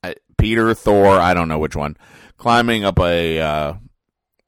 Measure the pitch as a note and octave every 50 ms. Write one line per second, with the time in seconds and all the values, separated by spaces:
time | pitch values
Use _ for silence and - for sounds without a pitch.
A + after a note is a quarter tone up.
0 | - F2+ - _ _ _ _ - A2+ G#2+ A2+ A2+ A2+ A2+ A2+ - - A2 G#2 G2+
1 | G2 G2 G2 F#2 E2+ F2+ F2+ F2 E2+ D#2+ D#2 D#2 D#2 D2+ - D2+ D2 D2 D2+ _
2 | _ _ - - - - _ _ - A#2+ A#2 A#2+ A#2+ A#2+ A#2 A2 G2+ G2 F2+ F2+
3 | F2+ F2 F2 E2+ E2 E2 D#2+ D#2+ D#2+ D#2 D2+ D2+ D2+ D2 E2+ G2 - - _ _
4 | _ _ _ _ _ _ _ _ _